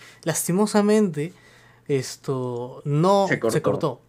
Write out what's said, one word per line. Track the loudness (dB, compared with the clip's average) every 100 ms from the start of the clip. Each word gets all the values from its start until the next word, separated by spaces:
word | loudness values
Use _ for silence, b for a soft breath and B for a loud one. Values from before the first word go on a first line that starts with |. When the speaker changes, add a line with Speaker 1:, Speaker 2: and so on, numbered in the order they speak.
| B B
Speaker 1:
lastimosamente, | -6 -4 0 2 2 2 4 4 2 -2 -8 b b b b b -4
esto, | -2 -2 -8 -6 -4 -4 -6 -8 -10 -4
no | 2 4 4 2
Speaker 2:
Se | 0
cortó. | 0
Speaker 1:
se | 0
cortó. | 0 0 -2 -6